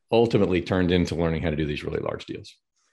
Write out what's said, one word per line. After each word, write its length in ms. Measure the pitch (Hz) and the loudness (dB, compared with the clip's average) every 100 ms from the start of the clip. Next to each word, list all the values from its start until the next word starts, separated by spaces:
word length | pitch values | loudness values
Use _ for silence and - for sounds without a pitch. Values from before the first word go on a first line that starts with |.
| _ | _
ultimately 500 | 117 117 117 92 90 | 2 4 4 2 0
turned 300 | - 95 90 | 0 0 2
into 240 | 90 85 80 | 4 2 0
learning 260 | 85 80 | -2 0
how 100 | 85 | -2
to 40 | 76 | -2
do 100 | 76 | -4
these 180 | 73 | -4
really 180 | - 78 | -6 -6
large 240 | - - - | -6 -8 -10
deals. 280 | - 101 - _ _ _ | -14 -14 -20 _ _ _